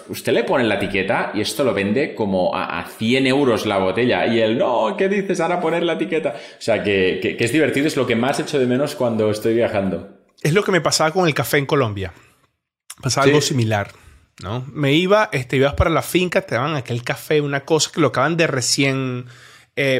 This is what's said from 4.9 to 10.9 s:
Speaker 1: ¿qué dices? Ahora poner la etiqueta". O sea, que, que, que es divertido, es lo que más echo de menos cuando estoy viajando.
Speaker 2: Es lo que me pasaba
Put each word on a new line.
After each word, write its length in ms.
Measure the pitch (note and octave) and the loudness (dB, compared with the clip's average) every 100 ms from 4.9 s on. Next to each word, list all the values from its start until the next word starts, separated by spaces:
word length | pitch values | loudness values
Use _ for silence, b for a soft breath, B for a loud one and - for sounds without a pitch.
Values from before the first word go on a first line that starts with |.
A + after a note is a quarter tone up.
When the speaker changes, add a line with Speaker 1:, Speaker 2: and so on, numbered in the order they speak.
| G3 | 0
Speaker 1:
¿qué 120 | F#3+ | 0
dices? 320 | G3+ G3 E3 | 0 -2 -2
Ahora 180 | E3 F3 | -2 -2
poner 240 | D#3+ E3+ | -2 0
la 100 | E3+ D#3+ | -2 -2
etiqueta". 400 | D#3+ D#3+ C#3 - B B | -2 -2 -4 -6 B B
O 40 | |
sea, 200 | - G#2 | -2 0
que, 380 | F#2 G2 F#2 E2 | 2 2 2 0
que, 140 | G#2 - | -2 -2
que 80 | |
es 80 | A#2 | 0
divertido, 340 | D#3 C#3+ C3+ D3+ | 2 2 2 0
es 120 | D3 | 0
lo 100 | A#2+ | 0
que 80 | A2+ | 0
más 240 | B2+ D3 | 0 -2
echo 180 | D3+ C#3+ | -2 0
de 80 | B2 | 0
menos 300 | B2 C#3+ - | 0 -2 -2
cuando 340 | A#2+ A2 G#2+ | -2 0 0
estoy 260 | G2+ A2+ A#2 | 0 0 2
viajando. 640 | G#2+ G#2 G2 E2+ - - _ _ | 2 0 -2 -4 -8 -20 _ _
Speaker 2:
Es 120 | D#3 | 0
lo 100 | F#3 | 2
que 80 | G#3 | 2
me 80 | F3+ | 0
pasaba 320 | D3 | 0